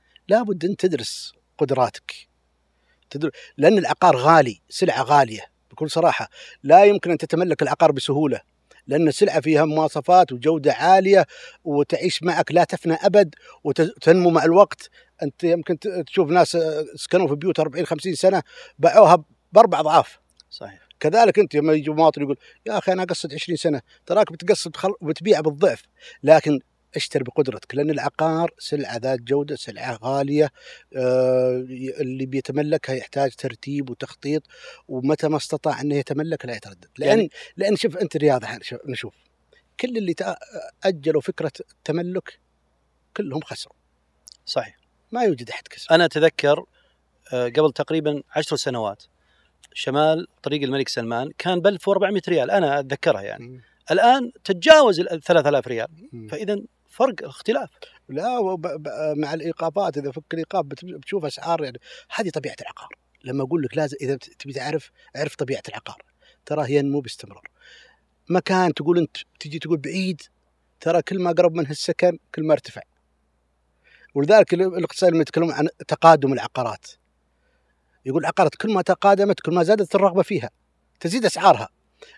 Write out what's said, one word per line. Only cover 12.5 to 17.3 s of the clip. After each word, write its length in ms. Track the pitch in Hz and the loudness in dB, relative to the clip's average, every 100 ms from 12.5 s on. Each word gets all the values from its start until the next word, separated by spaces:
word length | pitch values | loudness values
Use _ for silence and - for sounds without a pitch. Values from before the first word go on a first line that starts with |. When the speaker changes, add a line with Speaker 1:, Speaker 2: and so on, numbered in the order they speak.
Speaker 1:
لا 120 | 165 | 2
تفنى 300 | 165 175 170 | 2 -2 -4
أبد 400 | 160 196 202 165 - - - | 0 4 4 2 -2 -20 -10
وتنمو 640 | 147 139 165 - 160 180 175 | -6 0 -2 0 4 6 6
مع 140 | 165 | 4
الوقت. 460 | 156 185 202 - - _ _ - | 4 6 6 4 -18 _ _ -10
أنت 220 | 147 - | -10 -4
يمكن 340 | 170 170 156 165 | -2 -2 -2 -6
ت-، 100 | 214 | -4
تشوف 420 | 180 147 - 139 | -6 -4 0 2
ناس، 260 | 175 - 170 | 4 2 2
آه، 280 | 160 151 151 | -2 -4 -8
سكنوا 340 | - - 180 | -12 -2 0
في 60 | 160 | 2